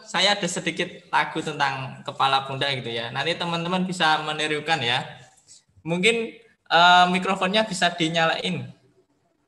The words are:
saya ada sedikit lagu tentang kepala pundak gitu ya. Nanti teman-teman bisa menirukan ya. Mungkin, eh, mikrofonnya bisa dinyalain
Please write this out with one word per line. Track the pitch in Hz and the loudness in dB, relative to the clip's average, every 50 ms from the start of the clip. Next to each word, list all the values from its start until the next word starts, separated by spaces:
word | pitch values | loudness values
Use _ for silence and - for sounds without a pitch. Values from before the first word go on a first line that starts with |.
| - | -16
saya | - - 175 185 202 | -6 -2 2 2 2
ada | 202 196 180 | 2 2 -2
sedikit | 170 - 175 160 170 160 175 175 - - - - - | -4 -4 -4 -4 -4 -4 -4 -6 -8 -8 -16 -10 -2
lagu | - 147 156 156 - 165 | 0 0 0 0 -4 -6
tentang | 156 160 151 147 143 139 135 131 131 127 131 - | -6 -6 -2 0 0 0 0 -4 -8 -10 -12 -10
kepala | - - 135 - 135 135 139 135 131 | -12 -12 -2 0 0 2 2 0 0
pundak | - 135 135 143 143 139 127 | -2 -6 -4 -4 -4 -4 -4
gitu | 110 117 | -6 -6
ya. | 117 117 113 117 | -6 -6 -6 -6
Nanti | 110 135 143 165 170 | -6 -4 -4 -4 -4
teman-teman | 170 180 170 170 170 165 170 185 185 180 | -4 -4 -4 -4 -4 -2 -2 -2 -2 -2
bisa | 185 175 - 170 156 156 151 | -2 0 2 2 4 4 2
menirukan | 151 151 151 151 151 156 151 147 147 160 165 151 | 0 -4 -4 -4 -2 -2 -2 -4 0 0 0 0
ya. | 120 120 123 135 151 - - - - - _ _ _ _ - - _ _ _ - | 2 0 0 -2 -2 -6 -14 -18 -20 -20 _ _ _ _ -20 -20 _ _ _ -14
Mungkin, | _ 156 170 180 185 220 233 233 226 - - - _ _ _ _ _ | _ -4 -2 2 2 2 2 2 -2 -6 -10 -16 _ _ _ _ _
eh, | _ - 170 175 180 180 180 180 180 | _ 4 6 8 8 8 8 6 6
mikrofonnya | 180 185 185 190 196 190 190 190 196 220 220 | 4 0 0 0 0 0 0 0 2 0 0
bisa | 220 185 - 180 175 | 0 0 0 0 0
dinyalain | 175 - 165 160 165 170 165 160 156 - - 185 180 139 123 123 - _ _ _ _ _ _ _ _ _ _ _ _ _ _ | 0 0 -2 0 2 2 2 2 0 -2 -2 -4 -4 -4 -8 -10 -16 _ _ _ _ _ _ _ _ _ _ _ _ _ _